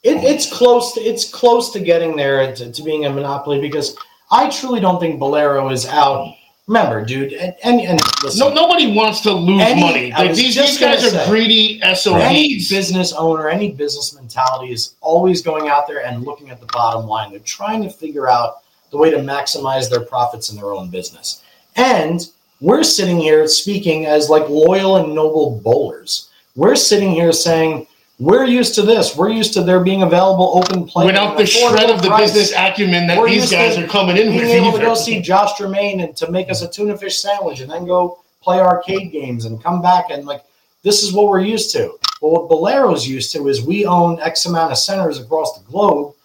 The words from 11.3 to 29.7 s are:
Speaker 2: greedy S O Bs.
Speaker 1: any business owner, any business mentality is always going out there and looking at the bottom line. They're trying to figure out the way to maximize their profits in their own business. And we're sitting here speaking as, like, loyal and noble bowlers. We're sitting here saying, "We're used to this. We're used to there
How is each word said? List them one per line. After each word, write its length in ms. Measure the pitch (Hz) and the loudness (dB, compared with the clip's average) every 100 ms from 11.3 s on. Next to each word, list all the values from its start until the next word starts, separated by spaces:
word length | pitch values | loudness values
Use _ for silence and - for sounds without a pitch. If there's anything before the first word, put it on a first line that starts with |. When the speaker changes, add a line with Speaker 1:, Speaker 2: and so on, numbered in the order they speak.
Speaker 2:
greedy 480 | 214 226 226 214 214 | 2 4 2 2 0
S 240 | 185 185 208 | -2 0 0
O 80 | |
Bs. 80 | 175 | 2
Speaker 1:
any 340 | 269 294 302 214 175 | 2 2 2 -2 -2
business 440 | 196 175 185 175 | -2 -2 -2 -2
owner, 340 | 151 165 160 151 | -2 -2 0 -2
any 220 | 180 202 | -2 -4
business 420 | 139 147 143 - | -4 -6 -6 -10
mentality 580 | 143 123 - 131 131 127 | -12 -14 -4 -2 -2 -8
is 220 | 117 - _ | -8 -10 _
always 420 | 151 170 185 170 | 0 2 2 0
going 280 | 170 156 151 | -2 -4 0
out 180 | 143 147 | 0 -2
there 180 | 143 123 | -6 -8
and 200 | 117 131 | -8 -10
looking 240 | 143 139 | -14 -18
at 80 | 120 | -20
the 60 | 117 | -10
bottom 400 | 120 117 113 110 | -2 -2 -2 -6
line. 240 | 110 92 | -6 -8
They're 80 | 101 | -12
trying 420 | - - 202 220 | -14 -10 -6 -4
to 60 | 196 | -6
figure 400 | - 156 143 127 | -10 -10 -4 0
out 280 | 131 117 - _ _ _ | 0 0 -8 _ _ _
the 60 | 143 | 2
way 120 | 160 | 2
to 60 | 143 | 2
maximize 720 | 135 139 139 147 139 135 117 | -2 -6 -6 -6 -4 -4 -2
their 120 | 120 | -4
profits 480 | 110 127 123 110 110 | -4 -4 -2 -4 -12
in 80 | 104 | -10
their 160 | 101 | -10
own 160 | 98 92 | -8 -8
business. 520 | 90 87 - - - _ _ _ - | -10 -12 -14 -14 -14 _ _ _ -2
And 500 | 254 208 156 170 - _ _ _ | 2 2 0 -4 -8 _ _ _
we're 220 | 151 277 | 2 2
sitting 340 | - - 185 175 | 2 0 0 0
here 300 | 156 156 156 | 4 4 4
speaking 580 | - 196 196 175 156 151 | 0 -2 -2 0 -2 2
as, 240 | 151 143 | 2 4
like, 180 | 156 151 | 2 2
loyal 480 | 147 165 190 196 190 | 4 4 4 4 2
and 160 | 156 156 | 2 0
noble 440 | 156 156 139 110 | 0 2 0 -2
bowlers. 680 | 110 123 - - - - - _ _ - | 0 0 0 -8 -8 -10 -10 _ _ 0
We're 200 | 180 277 | 2 4
sitting 340 | - 202 196 | 2 2 2
here 220 | 165 170 | 2 2
saying, 520 | 160 170 165 160 151 - _ _ _ | 2 2 2 0 -2 -10 _ _ _
"We're 280 | 131 233 262 | 2 4 4
used 300 | 247 233 - | 2 2 0
to 60 | |
this. 300 | 202 220 - - | 4 4 2 0
We're 120 | 190 | 0
used 240 | 226 214 196 | 0 0 0
to 60 | |
there 200 | 175 | 2